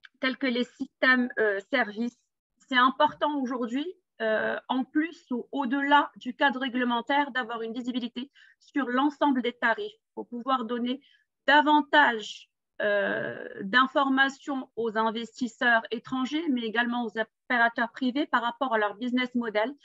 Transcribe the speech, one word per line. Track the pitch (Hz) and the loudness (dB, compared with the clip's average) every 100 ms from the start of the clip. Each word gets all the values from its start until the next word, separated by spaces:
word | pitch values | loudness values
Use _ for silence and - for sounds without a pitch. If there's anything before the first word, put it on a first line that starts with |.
| - - | -20 -4
tels | 262 247 | -4 -2
que | 269 | -2
les | 240 | 0
systèmes, | 233 - 269 - 262 254 247 - | -2 -6 -12 0 2 4 2 0
euh, | 214 196 - | 0 0 -2
services. | 254 208 208 240 _ _ _ _ _ - | -2 -2 -4 -6 _ _ _ _ _ -2
C'est | 254 | 4
important | 262 262 302 - 302 294 | 4 4 0 2 -2 -2
aujourd'hui, | 247 254 233 262 339 - _ - | -4 -4 -4 -4 -6 -12 _ -6
euh, | 220 214 220 226 - | 0 0 0 -4 -2
en | 254 | -2
plus | - 311 330 - - | -2 -2 -4 -8 -8
ou | 240 - | -8 -6
au-delà | 277 254 277 277 294 320 - | -6 -2 -2 4 4 4 -6
du | 254 | -12
cadre | - 285 247 | 0 0 0
réglementaire, | 262 247 247 233 233 285 285 | -4 -2 -2 -2 0 0 0
d'avoir | 240 226 226 | -4 -6 -8
une | 226 | -8
visibilité | 226 240 240 233 240 262 _ - _ | -6 -6 -6 -6 -10 -12 _ -20 _
sur | _ 285 240 | _ -4 0
l'ensemble | 254 294 - 294 254 | 2 0 2 0 2
des | 233 | -2
tarifs | - 233 220 214 - _ 220 | -2 -2 -2 -4 -12 _ -16
pour | 208 | -12
pouvoir | 240 247 262 226 | -8 -2 -2 -2
donner | 240 240 277 _ _ _ _ - | -4 -4 -6 _ _ _ _ 6
davantage, | 294 285 302 294 302 262 226 208 - - _ _ - | 6 8 4 6 4 4 2 -8 -16 -20 _ _ -4
euh, | 208 202 196 214 - - - - | 0 0 0 -2 -4 -8 -12 -10
d'informations | 196 247 262 302 269 269 269 269 - 269 - - | 0 2 4 2 2 2 0 -2 -8 -8 -8 -6
aux | 226 208 | -4 0
investisseurs | 226 220 226 - 240 - 247 226 - | -2 -2 -8 -6 -6 0 2 2 0
étrangers, | 233 - 262 254 302 339 | -8 -6 -4 -2 -2 -2
mais | 247 | -2
également | 226 233 240 240 226 | -2 -2 -2 -2 -4
aux | 226 | -4
opérateurs | 220 _ - 247 233 254 226 | -6 _ -2 2 2 0 -4
privés | - 254 262 320 | -2 -2 -2 0
par | 247 | 0
rapport | 233 - 262 | -2 -4 -2
à | 226 | 0
leur | 208 196 | 0 -2
business | 247 247 247 240 | -4 -2 -2 -4
model, | 233 208 233 285 | -2 -2 -2 -6